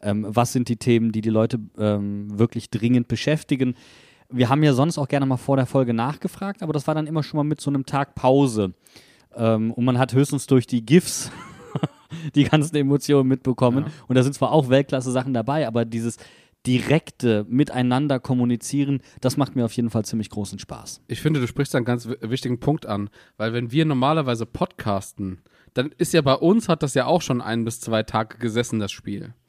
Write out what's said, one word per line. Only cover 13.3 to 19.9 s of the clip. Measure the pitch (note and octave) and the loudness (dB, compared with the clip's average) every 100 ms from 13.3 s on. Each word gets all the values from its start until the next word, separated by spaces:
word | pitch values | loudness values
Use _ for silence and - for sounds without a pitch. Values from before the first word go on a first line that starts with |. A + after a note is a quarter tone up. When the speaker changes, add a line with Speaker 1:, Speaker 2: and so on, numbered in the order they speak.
| C3 - B2 B2+ B2+ D3 | 0 0 2 2 2 -2
Speaker 2:
Ja. | - - | -10 0
Speaker 1:
Und | B2+ | 2
da | |
sind | B2+ | 2
zwar | C#3 B2 | 2 2
auch | D3 C3+ | 2 4
Weltklasse-Sachen | C3 C#3 C3+ B2+ B2+ B2+ | 2 2 -2 -2 -2 -2
dabei, | B2 A2+ D3 C3 | -2 -2 -2 -2
aber | A2+ | -2
dieses | A#2 A2+ A#2 - - - _ _ - | -2 -2 -6 -8 -16 -20 _ _ 0
direkte | B2 A2 D3+ - - B2 G#2+ G#2 | 0 2 0 0 -4 0 0 0
Miteinander | B2 D3 B2 B2 B2 D3 C3 | 0 0 0 0 0 0 -2
kommunizieren, | - B2+ A#2+ A#2+ - C#3+ C#3 C#3 _ - | -2 0 0 0 -2 -4 -2 -2 _ -6
das | C3 A#2+ | -4 0
macht | C3 C3 | -2 0
mir | |
auf | A#2 | -2
jeden | - A#2 | -2 -2